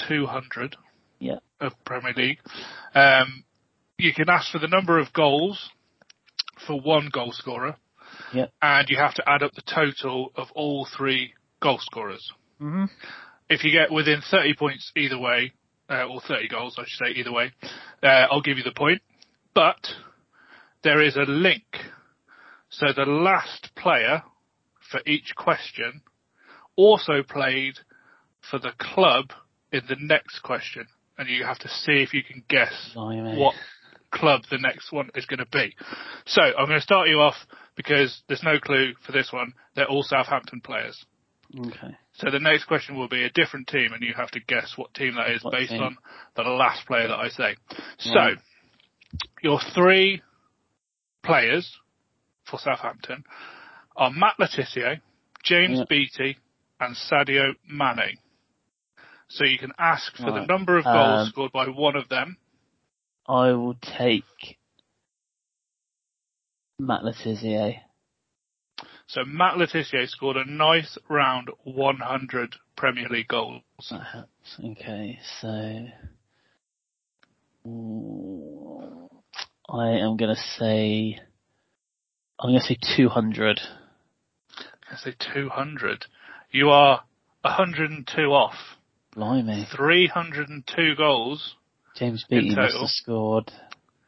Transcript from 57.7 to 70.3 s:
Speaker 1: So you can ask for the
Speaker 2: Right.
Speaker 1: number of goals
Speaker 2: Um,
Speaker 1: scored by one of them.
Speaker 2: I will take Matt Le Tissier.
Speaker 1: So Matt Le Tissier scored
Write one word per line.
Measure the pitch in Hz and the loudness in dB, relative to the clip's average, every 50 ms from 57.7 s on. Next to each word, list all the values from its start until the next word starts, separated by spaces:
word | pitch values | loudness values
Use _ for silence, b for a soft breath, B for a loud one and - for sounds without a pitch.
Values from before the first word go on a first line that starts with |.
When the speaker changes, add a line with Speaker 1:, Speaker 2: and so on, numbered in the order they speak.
| 147 143 143 127 117 120 104 101 - - _ _ _ _ _ _ _ _ _ _ _ _ _ _ _ b b b b b b b | -6 -2 -2 0 0 -2 -4 -4 -6 -10 _ _ _ _ _ _ _ _ _ _ _ _ _ _ _ b b b b b b b
Speaker 1:
So | - - 147 | -4 -2 0
you | 135 135 | 0 0
can | 127 - - - | -2 -4 -8 -6
ask | - 170 165 160 156 - - - | 0 0 0 0 0 -4 -10 -12
for | - 123 - | -8 -6 -4
the | - - | -4 -4
Speaker 2:
Right. | 196 | -2
Speaker 1:
number | 160 185 190 190 180 180 | -2 -2 0 2 2 2
of | 170 151 | 2 4
goals | 127 117 113 113 113 110 107 107 | 4 4 6 6 6 4 2 0
Speaker 2:
Um, | 110 | -2
Speaker 1:
scored | - 135 139 131 - | -4 -6 -6 -4 -2
by | 131 131 131 | -4 -4 -4
one | 131 139 147 147 143 | -2 0 0 0 0
of | 143 127 - | 0 -4 -4
them. | 131 127 131 165 185 - _ _ _ _ _ _ _ _ _ _ _ _ _ _ _ _ _ | -4 -4 -4 -6 -10 -18 _ _ _ _ _ _ _ _ _ _ _ _ _ _ _ _ _
Speaker 2:
I | - 131 127 127 127 123 | 0 2 4 4 4 4
will | 120 120 123 120 | 2 -2 -4 -8
take | 120 - - - - 123 123 113 98 - _ _ - - - - _ _ _ _ _ _ _ _ _ _ _ _ _ _ _ _ _ _ _ _ _ _ _ _ _ _ _ _ _ _ _ _ _ _ _ _ _ _ _ _ _ _ _ _ - | -8 -12 -12 -4 0 2 2 2 2 -2 _ _ -20 -20 -20 -20 _ _ _ _ _ _ _ _ _ _ _ _ _ _ _ _ _ _ _ _ _ _ _ _ _ _ _ _ _ _ _ _ _ _ _ _ _ _ _ _ _ _ _ _ -8
Matt | 139 127 113 - - | -4 -4 -2 -2 -4
Le | 113 113 | -6 -8
Tissier. | - - 117 110 104 113 110 107 107 107 107 127 - _ _ _ _ _ _ _ _ _ _ _ _ _ _ _ _ _ _ _ - B B B B B | -8 -8 -8 -6 -6 -4 -4 -2 -2 -2 -2 -4 -8 _ _ _ _ _ _ _ _ _ _ _ _ _ _ _ _ _ _ _ -20 B B B B B
Speaker 1:
So | B - 135 127 | B -10 -8 -8
Matt | 135 143 160 180 180 147 | -4 0 2 2 2 4
Le | 180 170 | 2 0
Tissier | - - 160 143 - - 131 123 | 0 0 -4 -4 -2 -2 -2 -2
scored | 127 - - 131 139 | -4 -6 -6 -4 -4